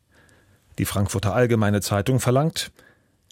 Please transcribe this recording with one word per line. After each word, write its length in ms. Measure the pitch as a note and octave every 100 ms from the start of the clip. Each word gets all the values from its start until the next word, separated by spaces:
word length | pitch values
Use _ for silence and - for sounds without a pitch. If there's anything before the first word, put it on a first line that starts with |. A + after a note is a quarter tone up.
| _ _ _ _ _ _ _ -
Die 60 |
Frankfurter 480 | - G2 G2+ G2+ G2
Allgemeine 480 | G2+ B2 A2+ G#2 G#2
Zeitung 380 | - G2+ G2+ C3
verlangt: 540 | - B2+ D#3+ - - - - _ _ _ _